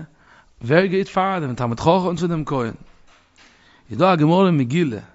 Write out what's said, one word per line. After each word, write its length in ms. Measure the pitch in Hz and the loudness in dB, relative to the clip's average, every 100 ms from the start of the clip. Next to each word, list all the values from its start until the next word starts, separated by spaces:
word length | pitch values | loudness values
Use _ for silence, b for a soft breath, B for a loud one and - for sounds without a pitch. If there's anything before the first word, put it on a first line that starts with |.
| 160 b b b b - | -10 b b b b -12
ווער 240 | 117 160 196 | -2 0 2
גייט 220 | 190 190 | 0 -2
פאר 320 | 190 190 185 | -2 -2 -2
דעם 160 | 143 120 | -4 -4
תלמיד 240 | 123 117 | -4 -2
חכם 100 | 160 | 2
און 260 | 185 175 170 | 2 0 -2
צו 120 | 175 | -2
דעם 180 | 165 143 | -4 -4
כהן? 280 | 139 117 - - - _ _ _ b b b b b - | -4 -4 -8 -18 -20 _ _ _ b b b b b -10
איז 80 | 110 | 0
דא 160 | 185 | 2
א 20 | 175 | 4
גמרא 320 | 151 180 190 | 4 4 4
אין 100 | 156 | 2
מגילה. 420 | 120 160 160 104 - | 0 0 -2 -4 -12